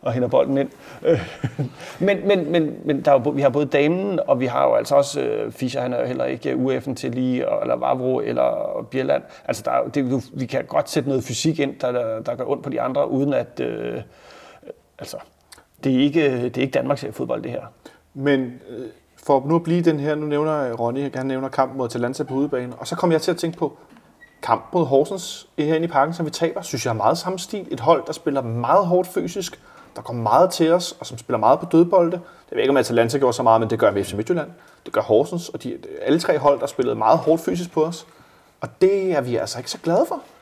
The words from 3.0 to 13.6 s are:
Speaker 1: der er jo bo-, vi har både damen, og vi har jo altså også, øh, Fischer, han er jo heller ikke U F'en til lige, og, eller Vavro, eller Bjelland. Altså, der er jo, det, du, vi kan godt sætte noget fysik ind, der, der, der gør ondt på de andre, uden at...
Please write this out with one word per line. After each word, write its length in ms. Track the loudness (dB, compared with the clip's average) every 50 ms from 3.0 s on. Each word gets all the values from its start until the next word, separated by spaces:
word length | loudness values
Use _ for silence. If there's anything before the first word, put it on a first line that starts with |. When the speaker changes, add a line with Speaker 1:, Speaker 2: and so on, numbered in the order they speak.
Speaker 1:
der 100 | 4 6
er 40 | 4
jo 40 | 6
bo-, 100 | 4 2
vi 120 | -2 2
har 80 | 2 2
både 160 | 4 2 -2
damen, 540 | 2 2 4 4 4 2 0 -2 -2 -2 -2 0 0
og 120 | 2 2
vi 60 | 2
har 180 | -2 0 2 2 4
jo 80 | 4
altså 200 | 2 2 4 4
også, 260 | 2 2 2 -2 -4
øh, 300 | -2 -2 -2 -2 -4 -6
Fischer, 300 | -6 -6 -6 -4 -4 -4
han 120 | -4 -4 -2
er 60 | -2
jo 60 | -2
heller 200 | -2 -2 -2 -2
ikke 300 | -4 -4 -4 -4 -4 -2 0
U 140 | 0 0
F'en 220 | 0 -2 -2 -6 -8
til 180 | -6 -6 -6
lige, 380 | -4 -2 0 0 0 0 0 0
og, 120 | 0 -2
eller 140 | 0 0 -2
Vavro, 440 | 0 0 0 0 0 0 -2 0 0
eller 680 | -2 -2 0 0 2 0 0 -2 -4 -6 -6 -8 -8 -6
Bjelland. 320 | -4 -4 -2 0 -2 -2 -2 -6 -20 -20 -8
Altså, 180 | -8 -8 -6 -4
der 60 | -2
er 60 | 0 0
jo, 100 | -2 0
det, 240 | -2 -2 -2 0
du, 100 | -2 -2 -4 -6 -8
vi 120 | -8 -8
kan 200 | -4 -4 -6 -6
godt 240 | -2 -2 -2 -2 0
sætte 200 | -2 -2 -2 0
noget 140 | -2 -2 -2
fysik 360 | -4 -6 -2 0 -2 0 0
ind, 160 | -2 -4 -2 -4
der, 100 | -4 -2
der, 280 | -2 -2 -2 -2 -4 -6
der 140 | -6 -6 -6
gør 100 | -6 -2 -4
ondt 160 | -4 -4 -4
på 60 | -6
de 120 | -4 -4
andre, 300 | -4 -2 0 0 0 0
uden 220 | 0 0 0 2 0
at... 260 | -2 -2 -4 -6 -6